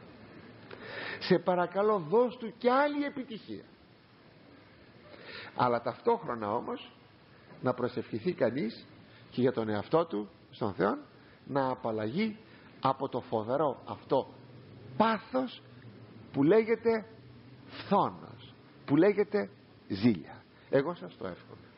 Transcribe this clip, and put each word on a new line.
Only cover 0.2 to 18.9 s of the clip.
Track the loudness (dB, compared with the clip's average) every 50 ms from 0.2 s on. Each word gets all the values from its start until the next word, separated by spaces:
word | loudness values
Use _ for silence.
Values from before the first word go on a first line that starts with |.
| -20 -20 -20 -20 -20 -20 -20 -20 -18 -18 -18 -16 -14 -12 -12 -10 -10 -10 -10 -8
Σε | 0 2 2 2
παρακαλώ, | 2 2 2 2 0 0 0 0 2 2 2 0
δώσ' | 0 2 4 4 4 2 0
του | -6 -10 -12 -10
και | -2 2 2
άλλη | 4 4 4 2 0 -2 -4
επιτυχία». | -4 -6 -8 -10 -10 -12 -14 -12 -12 -12 -12 -14 -18 -20 -20 -20 -20 -20 -20 -20 _ -20 -20 -20 -20 -20 -20 -20 -20 -20 -20 -20 -20 -20 -20 -20 -20 -20 -20 -20 -20 -20 -20 -18 -16 -16 -16 -16 -10 -2
Αλλά | 0 2 2 2 0
ταυτόχρονα | -2 -4 -6 0 0 0 0 2 -2 -6 -6 -4 -2 -2 -2
όμως | -2 -2 -6 -8 -10 -12 -16 -20 -20 -20 -20 -20 -20 -20 -20 -20 -20 -20 -20 -16 -4
να | -2 -2 0
προσευχηθεί | 0 -2 -2 -2 -6 -6 -6 -8 -4 -2 -4 0
κανείς | 0 0 0 0 0 -4 -4 -6 -10 -16 -20 -20 -20 -20 -20 -20 -20 -20 -8
και | -2 2
για | 2 2
τον | 2 0 -2 0
εαυτό | -2 -2 0 2 2 2 2
του | 0 -2 -6 -6 -8 -12 -20 -20 -20
στον | -6 -4 -4 -4 0
Θεό, | 2 2 2 2 -2 -6 -14 -20 -20 -20 -20 -20 -20 -12
να | -4 -2 0 0 0
απαλλαγεί | -2 -2 -4 -4 -2 -2 -2 -2 -2 -2 -2 -2 -4 -8 -16 -20 -20 -20 -20 -20 -10 -2
από | 0 0 0 0 -4 -4
το | -4 -6
φοβερό | -4 -2 -2 -2 0 0 0 0 0 0 -2 -4 -8
αυτό | -10 -12 -10 -2 2 2 2 2 -2 -10 -20 -20 -20 -20 -20 -20 -20 -20 -20 -18 -10 -2
πάθος | 0 2 2 2 0 -4 -4 -4 -4 -2 -4 -8 -14 -18 -20 -20 -20 -20 -20 -20 -20 -20 -20 -20 -20 -18 -4
που | 0 4 6
λέγεται | 8 8 6 6 4 0 2 2 0 0 0 -2 -8 -16 -20 -20 -20 -20 -20 -20 -20 -20 -20 -20
φθόνος, | -16 -16 -14 -2 2 2 4 4 2 -2 -6 -14 -18 -18 -18 -20 -20 -20 -20 -20 -20 -20 -16 0
που | 4